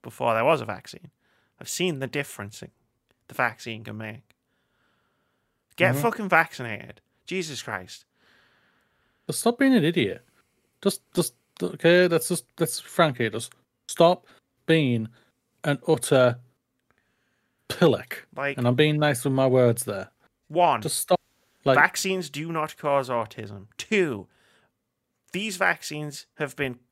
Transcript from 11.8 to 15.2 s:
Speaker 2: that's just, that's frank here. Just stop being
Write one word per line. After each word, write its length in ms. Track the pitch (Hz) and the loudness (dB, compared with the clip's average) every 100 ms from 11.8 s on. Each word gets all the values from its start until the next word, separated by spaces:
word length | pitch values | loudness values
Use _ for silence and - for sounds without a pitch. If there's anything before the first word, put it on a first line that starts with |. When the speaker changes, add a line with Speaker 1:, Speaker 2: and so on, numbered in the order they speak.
| 170 175 180 | 4 6 4
Speaker 2:
that's 200 | 165 - | 2 -2
just, 160 | 175 _ - | -6 _ -6
that's 220 | 160 - | -4 -4
frank 380 | - - 160 123 | -6 2 2 2
here. 140 | 113 | -4
Just 200 | 107 - _ _ _ - | -4 -10 _ _ _ -16
stop 400 | - 170 180 _ _ _ _ - | 4 4 4 _ _ _ _ 0
being 400 | 160 139 117 110 _ | 2 2 0 -4 _